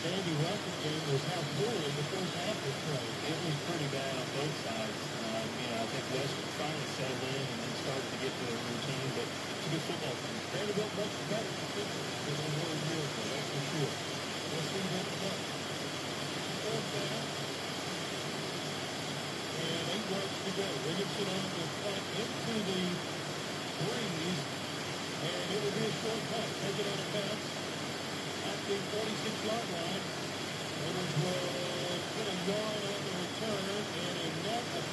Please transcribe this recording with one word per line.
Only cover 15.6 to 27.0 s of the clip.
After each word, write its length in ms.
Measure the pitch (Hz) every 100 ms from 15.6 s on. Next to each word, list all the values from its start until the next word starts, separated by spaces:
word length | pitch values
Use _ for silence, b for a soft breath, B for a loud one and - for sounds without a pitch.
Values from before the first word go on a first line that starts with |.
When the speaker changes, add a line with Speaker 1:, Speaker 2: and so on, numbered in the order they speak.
| - - - - - - - - - - -
Speaker 1:
Fourth 200 | 226 - -
down. 240 | - - - - - - - - - - - - - - - - - - - - - - - - - -
And 280 | 165 165 -
eight 160 | 190
yards 320 | 190 190 - -
to 140 | 196
go. 160 | 185 190
Williamson 600 | - 143 180 202 - 185
on 160 | 190 185
the 160 | 170 160 -
punt 240 | 202 196 -
into 420 | 185 240 - - 220
the 220 | 190 185 180 180 - - - - - - - - 175
breeze. 720 | 240 208 165 170 151 135 - - - - - - -
And 320 | 143 175 -
it 80 | 202
will 160 | 202
be 80 | 220
a 80 | 220 -
short 240 | 226 220 -
punt. 160 | 226 - -
Take 160 | 190 196
it 80 | 202
out 0 |
of 160 | -